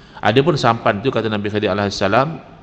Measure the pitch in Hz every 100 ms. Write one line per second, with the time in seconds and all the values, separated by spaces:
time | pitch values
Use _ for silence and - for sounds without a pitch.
0 | - - 104 120 139 131 123 113 - 101
1 | 127 113 110 104 104 104 104 98 101 -
2 | 98 110 147 160 - -